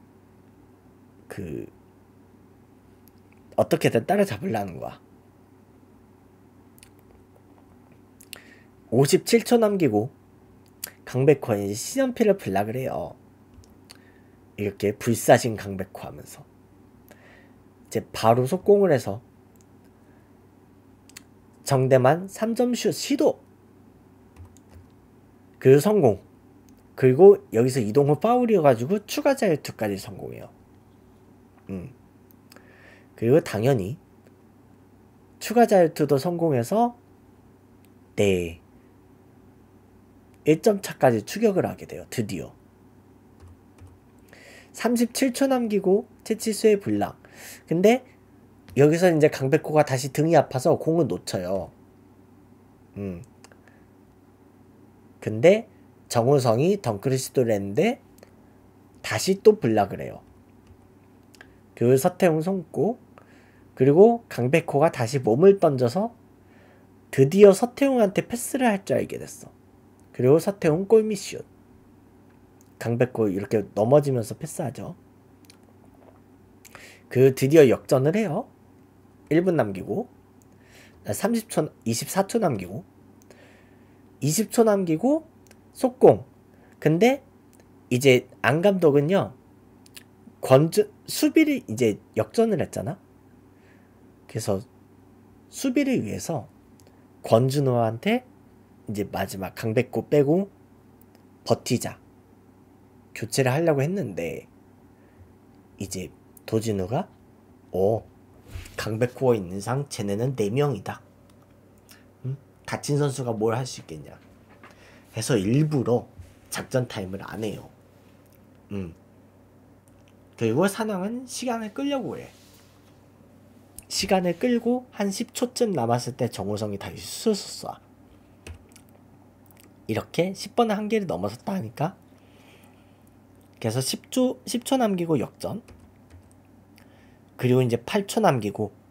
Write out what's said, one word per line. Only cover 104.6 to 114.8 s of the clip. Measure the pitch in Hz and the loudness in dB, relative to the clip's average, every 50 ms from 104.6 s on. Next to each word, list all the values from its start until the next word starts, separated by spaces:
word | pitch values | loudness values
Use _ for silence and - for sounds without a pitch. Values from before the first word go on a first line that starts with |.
| - - - _ - - _ _ _ _ _ - - - - _ _ - - - - _ - - | -20 -20 -20 _ -20 -20 _ _ _ _ _ -20 -20 -20 -20 _ _ -20 -20 -20 -20 _ -16 -14
이제 | 98 92 - 95 92 - - - _ - - - - - | -12 -10 -10 -10 -12 -12 -14 -20 _ -20 -20 -20 -8 -6
도진우가, | - 110 104 113 104 98 92 90 120 156 - - - _ - - - _ _ - - - - - | -4 -4 -2 -2 -4 -4 -4 -4 -4 -6 -6 -8 -12 _ -20 -20 -20 _ _ -20 -20 -20 -18 -8
"어, | - 90 95 101 113 110 - - - - - - - - - - - - - - - - | -4 -2 0 0 0 -2 -6 -10 -20 -20 -20 -20 -20 -20 -20 -18 -18 -18 -18 -16 -14 -10
강백호가 | - 110 107 110 123 120 - - 135 127 120 | -8 -8 -4 -4 -4 -4 -4 -2 0 0 0
있는 | 107 92 85 92 98 | 0 -2 -8 -10 -10
이상 | 98 113 123 139 143 - | -6 -6 -6 -6 -6 -8
쟤네는 | - - 104 101 101 104 120 135 131 | -8 -8 -6 -4 -4 -4 -4 -4 -4
네 | - 107 101 | -4 -4 -2
명이다. | 110 135 147 147 127 95 - - 104 - - _ _ _ _ _ _ - _ _ _ _ _ _ _ _ _ - - - _ _ _ _ - | -2 -2 -2 -2 -4 -6 -8 -12 -14 -14 -16 _ _ _ _ _ _ -20 _ _ _ _ _ _ _ _ _ -20 -20 -20 _ _ _ _ -12
음? | 127 139 - - _ _ _ _ | -12 -12 -12 -14 _ _ _ _
다친 | - - - - - 147 143 | -8 -8 -6 -4 -2 -2 0
선수가 | 147 143 127 135 131 120 113 | 0 -2 -2 -4 -6 -6 -4
뭘 | 104 107 113 113 | -2 -2 -2 -2
할 | 123 135 127 | -2 -4 -8
수 | - - | -12 -16
있겠냐." | 117 - 80 78 69 - - - - - - - _ - - - - - - - | -16 -16 -18 -18 -18 -20 -20 -20 -20 -20 -20 -20 _ -20 -20 -20 -20 -20 -20 -20